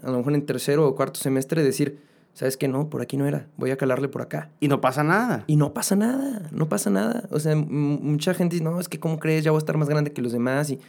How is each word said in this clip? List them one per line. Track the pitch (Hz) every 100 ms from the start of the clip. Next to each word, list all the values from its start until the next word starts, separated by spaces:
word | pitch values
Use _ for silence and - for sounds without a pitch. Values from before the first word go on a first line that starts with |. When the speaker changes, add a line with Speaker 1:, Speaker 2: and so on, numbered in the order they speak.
Speaker 1:
a | 131
lo | 127
mejor | 127
en | 147 147
tercero | 127 - 147 147
o | 131
cuarto | 135 -
semestre, | 143 131 135 160
decir, | 139 - 143 - - _ _
"¿Sabes | - 131 131
qué? | 139
No, | 131 151
por | 135
aquí | 123 139
no | 139
era, | 147 - -
voy | 127
a | 135
calarle | 135 127 135
por | 123
acá". | 123 151 - -
Speaker 2:
Y | -
no | 139
pasa | 131 143
nada. | 151 190 240 131 101
Speaker 1:
Y | 151
no | 147
pasa | 185 - 202
nada, | 226 269 277 220 156
no | 151 156
pasa | 202 208
nada. | 196 220 233 -
O | 156
sea, | 156
m-, | 156 156
mucha | 147 143 147 143 151 151
gente | 180 175 170
dice, | 160
"No, | 175
es | 175
que | 160
¿cómo | 165 160
crees? | 160 156 156
Ya |
voy | 156
a |
estar | 156 156
más | 147
grande | 151 147
que | 147
los | 120
demás", | 117 123 135 151
y | 131